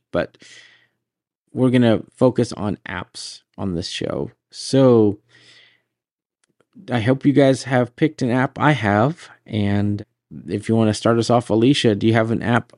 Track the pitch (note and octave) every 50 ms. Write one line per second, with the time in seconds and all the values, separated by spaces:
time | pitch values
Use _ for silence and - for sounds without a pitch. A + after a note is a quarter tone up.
0 | _ _ - F2 D#2+ - _ _ - - - - - - _ _ _ _ _ _
1 | _ _ _ _ _ _ _ _ _ _ - A#2+ B2+ B2+ A#2+ B2+ A#2+ A#2 A2 F2+
2 | - - _ - B2+ B2 A#2+ - A#2+ - - - F#2+ G#2 F#2 - - - F#2 F2+
3 | - _ - - - - - - _ _ _ - G2+ G2 F2 E2 - - - -
4 | - - - C#2 C#2 - - _ _ _ - - - - - C3+ C3+ B2+ A#2+ A2+
5 | G#2+ G#2 G2+ - _ _ _ _ _ _ - _ _ _ _ _ _ _ _ _
6 | _ _ _ _ _ _ _ _ _ _ _ _ _ _ _ - - - B2 A#2+
7 | G2+ A#2+ C3 C3+ - D3 C3 C#3+ C#3 C3+ C3+ B2 - B2 C3+ B2 B2 A#2 _ -
8 | D#3+ D3+ D#3 - C3+ A#2+ A#2 B2+ C3 C#3 - - A#2+ D3 D3+ A2+ A2 G2+ G2+ G#2
9 | A2+ C#3+ E3 - - - - _ _ - - G#2+ G#2 G2+ G2+ G2+ G2+ G#2 G2+ G2+
10 | G#2+ _ _ _ _ - D#2+ C#2+ A#1+ C#2+ F#2+ G#2 G2+ - A2+ A2+ A2+ A2 G#2+ -
11 | - A2 A#2 A#2 A2 - A#2 A#2+ A#2+ - G#2 A2+ A#2 C3 C#3+ - - A#2+ G#2 G2+
12 | A2 A2+ A2+ A#2 A2 A2+ A2+ - - G#2 A#2+ A2+ - _ _